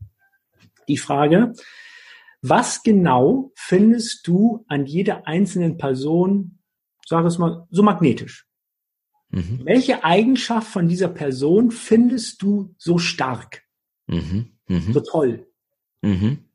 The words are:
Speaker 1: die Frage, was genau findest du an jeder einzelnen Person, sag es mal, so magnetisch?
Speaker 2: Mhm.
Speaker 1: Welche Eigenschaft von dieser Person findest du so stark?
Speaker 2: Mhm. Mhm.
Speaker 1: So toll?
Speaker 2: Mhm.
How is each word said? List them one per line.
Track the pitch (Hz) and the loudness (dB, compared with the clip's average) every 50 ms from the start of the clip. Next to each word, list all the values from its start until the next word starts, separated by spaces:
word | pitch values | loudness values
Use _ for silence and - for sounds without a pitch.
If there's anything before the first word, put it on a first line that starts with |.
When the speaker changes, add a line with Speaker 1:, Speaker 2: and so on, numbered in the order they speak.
| - - _ _ _ _ _ _ _ _ _ _ _ _ _ _ _ - | -20 -20 _ _ _ _ _ _ _ _ _ _ _ _ _ _ _ -6
Speaker 1:
die | 147 | -6
Frage, | 123 - - 143 139 147 147 160 190 240 240 - - - - - - - - - - - - - - _ _ _ _ | -4 -4 -4 -2 0 2 4 4 4 2 2 -2 -8 -18 -20 -20 -20 -20 -20 -20 -20 -20 -20 -20 -20 _ _ _ _
was | - 127 151 214 240 - - - - | -2 0 2 2 2 -2 -6 -4 0
genau | 233 214 196 180 151 127 123 127 156 240 269 269 - _ | 2 2 4 4 2 2 4 2 2 2 0 -4 -8 _
findest | - - - 180 185 208 226 233 240 220 - - - - | -18 -4 0 2 4 4 4 4 2 -2 -6 -10 -10 -4
du | 170 175 185 214 233 220 - - - | -2 0 2 2 2 0 -2 -8 -6
an | 151 143 139 | -6 -4 -4
jeder | 135 147 175 196 220 - - - | -4 -4 -4 -2 -4 -4 -6 -6
einzelnen | 151 156 175 202 196 - 185 175 165 - | -4 -2 -2 -2 -2 -2 -2 -2 -2 -4
Person, | - 143 139 131 131 135 151 160 175 180 190 202 202 190 175 - _ _ _ _ _ _ _ _ _ _ | -4 -4 -4 -4 -4 -2 -2 0 0 2 0 0 -2 -4 -6 -12 _ _ _ _ _ _ _ _ _ _
sag | - 165 165 165 | -4 -2 0 0
es | 170 170 175 | 0 0 0
mal, | 175 165 165 - - _ | -2 -2 -4 -6 -12 _
so | - 175 208 | 0 2 4
magnetisch? | 214 190 170 175 139 113 - - - - - _ _ _ _ _ _ _ _ _ _ _ _ _ _ _ _ _ _ | 4 4 2 2 0 0 0 -6 -12 -16 -20 _ _ _ _ _ _ _ _ _ _ _ _ _ _ _ _ _ _
Speaker 2:
Mhm. | - 92 85 85 110 123 127 | -8 -6 -6 -6 -2 0 2
Speaker 1:
Welche | 151 202 262 262 - 247 - - | 4 4 4 4 2 0 0 2
Eigenschaft | 160 170 196 226 240 262 240 - - 233 220 220 - | 2 4 4 4 4 2 0 0 -2 -4 -4 -4 -4
von | - 196 170 165 | -2 0 0 0
dieser | 175 180 190 170 | 2 0 -2 -4
Person | 170 - 151 143 131 127 139 151 175 214 247 233 | -4 -4 -6 -6 -4 -2 0 2 4 4 4 2
findest | - - - - 220 226 240 247 262 254 233 - - - 190 | 0 -4 -2 2 4 4 4 4 2 -2 -6 -8 -10 -6 -2
du | 196 208 202 196 - - _ | -2 -2 -2 -4 -8 -14 _
so | - 165 175 175 | -2 -2 0 0
stark? | 170 - - - 139 131 127 - - - - - _ _ _ _ _ _ _ _ _ | 0 -2 -4 -4 -4 -4 -6 -8 -10 -14 -20 -20 _ _ _ _ _ _ _ _ _
Speaker 2:
Mhm. | - 85 85 80 78 87 104 117 - _ _ _ - | -6 -6 -6 -4 -4 -4 -6 -6 -8 _ _ _ -4
Mhm. | 92 87 82 95 113 | -4 -4 -2 -2 -2
Speaker 1:
So | - | -2
toll? | 220 - - 165 147 127 117 113 - _ _ _ _ _ _ _ _ _ _ _ - | -2 -2 -2 -2 -2 -2 -2 -6 -10 _ _ _ _ _ _ _ _ _ _ _ -4
Speaker 2:
Mhm. | 104 98 87 101 110 143 - - _ | -2 -2 0 -2 -2 -4 -6 -10 _